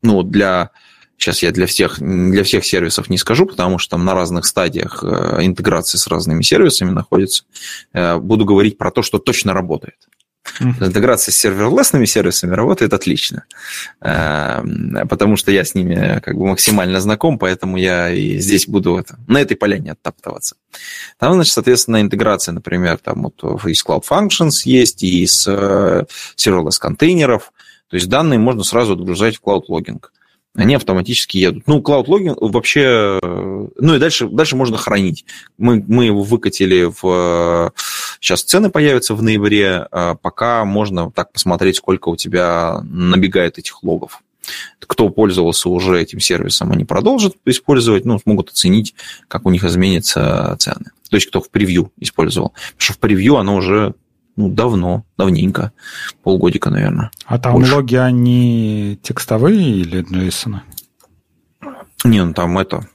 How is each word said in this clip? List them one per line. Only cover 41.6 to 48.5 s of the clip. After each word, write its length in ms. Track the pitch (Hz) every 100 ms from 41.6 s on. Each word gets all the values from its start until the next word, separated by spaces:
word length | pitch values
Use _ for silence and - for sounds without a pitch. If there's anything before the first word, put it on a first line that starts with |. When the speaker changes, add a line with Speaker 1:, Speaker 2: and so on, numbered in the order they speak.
| 95 92
Speaker 1:
сколько 320 | - 95 -
у 80 | 85
тебя 640 | - 90 87 85 85 -
набегает 760 | 78 80 90 92 95 92 87 -
этих 260 | - -
логов. 380 | - 85 - - _ _ - - - _
Кто 280 | - - 107
пользовался 580 | - 107 92 85 82 -
уже 340 | 90 92 90
этим 160 | 82 -
сервисом, 540 | - 87 90 - -
они 120 | -
продолжат 520 | - - - 262 202 - -
использовать, 580 | 123 - 139 117 104
ну, 140 | 117 107
смогут 300 | - 104 -